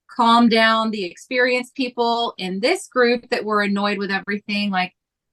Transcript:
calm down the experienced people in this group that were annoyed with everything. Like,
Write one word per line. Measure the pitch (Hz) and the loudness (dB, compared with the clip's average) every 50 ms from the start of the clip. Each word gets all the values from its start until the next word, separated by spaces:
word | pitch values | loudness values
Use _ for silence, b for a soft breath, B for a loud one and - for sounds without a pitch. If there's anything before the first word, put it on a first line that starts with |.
| _ - | _ -8
calm | - - 233 233 233 240 240 233 | -2 0 4 4 6 6 6 6
down | 226 220 226 226 226 226 220 220 | 4 4 4 4 2 2 0 -2
the | 214 214 185 | -4 -6 -6
experienced | 175 - - - - 262 247 247 254 240 254 247 - _ | -8 -10 -14 -12 -6 -2 0 2 2 0 -2 -2 -6 _
people | - 254 247 - 240 240 233 233 233 233 226 - - | -6 -6 -4 -2 -2 0 0 0 0 -2 -4 -6 -8
in | 190 185 185 196 | -8 -6 -4 -2
this | 214 277 370 381 - - | 0 0 0 -2 -4 -4
group | - 254 247 240 240 240 - - | -2 0 0 2 0 -2 -2 -4
that | 240 - - | -6 -4 -2
were | 214 214 208 | -2 -2 0
annoyed | 202 202 202 202 202 202 202 196 | 0 0 -2 -2 -2 -2 -2 -4
with | 202 185 | -4 -4
everything. | 196 190 185 202 202 202 - - 202 202 208 202 | -4 -6 -4 -6 -6 -6 -6 -6 -6 -4 -4 -2
Like, | 190 185 185 180 - _ _ _ _ _ _ _ | -2 -2 -4 -4 -8 _ _ _ _ _ _ _